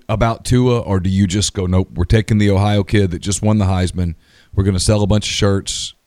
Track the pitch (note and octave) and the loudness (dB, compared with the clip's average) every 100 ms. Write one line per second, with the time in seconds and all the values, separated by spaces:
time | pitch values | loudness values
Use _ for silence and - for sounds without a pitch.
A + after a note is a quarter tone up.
0 | - G#2+ A#2 A2+ - B2 B2+ A#2+ - F#2+ | -4 -2 -2 -2 0 2 2 0 0 -2
1 | F#2 F#2+ G2 G#2 F#2+ - F#2 F#2 F#2+ - | 0 2 2 0 -2 -2 0 0 0 -2
2 | F2 A2 - G#2+ G2+ F#2+ G#2 G#2 F#2+ G#2 | 2 2 2 2 2 2 2 0 0 2
3 | G2 E2+ G2+ G2 G#2+ G#2+ F#2+ F#2 F#2 F2+ | 0 -2 -6 -2 0 0 0 0 -2 -2
4 | F2 D#2+ _ _ _ - G2 F#2 - G#2+ | -6 -6 _ _ _ -2 0 0 0 2
5 | G2+ G#2+ - - G2+ G2 - - - - | 2 0 -2 -2 0 0 -4 -8 -10 -14